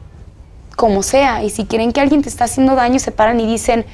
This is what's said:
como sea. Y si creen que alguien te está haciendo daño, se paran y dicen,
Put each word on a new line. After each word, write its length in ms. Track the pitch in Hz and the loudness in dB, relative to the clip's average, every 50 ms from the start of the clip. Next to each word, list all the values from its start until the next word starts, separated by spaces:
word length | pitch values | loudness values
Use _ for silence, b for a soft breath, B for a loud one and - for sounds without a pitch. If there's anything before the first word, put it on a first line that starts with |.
| - - - - - - - - - - - - - - - | -20 -20 -20 -20 -20 -20 -20 -20 -20 -20 -20 -20 -20 -14 -4
como 280 | - 247 226 202 196 196 | 0 2 2 2 0 0
sea. 400 | - - 269 277 262 233 214 - | 0 2 2 2 2 0 -2 -4
Y 60 | 208 | -4
si 140 | - - 208 | -4 -6 -4
creen 280 | - - 226 220 240 233 | -4 -2 -2 -2 0 0
que 80 | 285 | 0
alguien 220 | 285 277 302 294 277 | 2 2 2 2 0
te 60 | 240 | -2
está 160 | - - 240 | -4 -4 -4
haciendo 300 | 233 - - 262 262 269 | -2 0 2 2 2 2
daño, 240 | 262 240 240 254 269 | 2 2 2 0 0
se 140 | - - - | -2 -4 -2
paran 260 | - 214 220 240 233 | 0 0 2 2 0
y 60 | 226 | 0
dicen, 380 | 214 226 214 - - 233 233 220 B | -2 -2 -2 0 0 0 0 -2 B